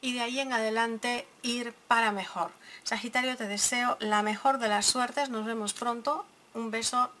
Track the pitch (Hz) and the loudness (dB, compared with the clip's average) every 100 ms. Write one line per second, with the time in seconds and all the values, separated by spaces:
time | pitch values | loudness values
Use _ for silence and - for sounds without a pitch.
0 | 262 247 240 254 269 240 220 220 226 226 | -4 -2 -2 -2 0 0 2 2 0 0
1 | 240 240 - - 240 240 233 226 - 233 | -2 -2 -4 -8 -2 -2 -4 -10 0 4
2 | 220 202 185 - 165 - - - - 226 | 4 2 -4 -2 -4 -4 -20 -14 -4 -4
3 | 233 254 254 247 214 202 - 247 247 - | -2 0 0 -2 -4 0 0 2 0 0
4 | 214 214 208 214 269 269 226 208 - 254 | 2 2 2 2 2 4 2 2 2 2
5 | 247 247 277 226 214 226 208 - 240 233 | 0 0 -2 -2 -4 -4 -4 -2 -2 0
6 | 226 311 415 - - 226 226 220 220 247 | 0 -2 -4 -16 -12 -6 -4 -2 0 0
7 | 247 - | 0 -2